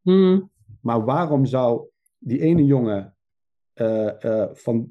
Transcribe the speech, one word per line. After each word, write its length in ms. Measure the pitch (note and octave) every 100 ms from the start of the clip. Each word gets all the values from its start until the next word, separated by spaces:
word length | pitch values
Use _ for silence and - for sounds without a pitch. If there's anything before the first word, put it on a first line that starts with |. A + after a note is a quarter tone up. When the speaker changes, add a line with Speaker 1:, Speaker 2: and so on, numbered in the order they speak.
Speaker 1:
Mhm. 400 | F#3 F#3+ F#3 F#3 F#3+ _ - -
Speaker 2:
Maar 240 | A#2 A#2 A2
waarom 400 | D3 E3+ C#3+ B2+
zou 420 | C3 B2 A#2 - _ _ _
die 220 | D3 C3
ene 260 | D#3+ E3+ C#3
jongen, 500 | C3+ A2+ G2+ G2 _ _ _ _ _ _
eh, 500 | - A2+ A2 G#2+ -
eh, 260 | A#2+ A2 G2
van, 340 | - - A#2 B2+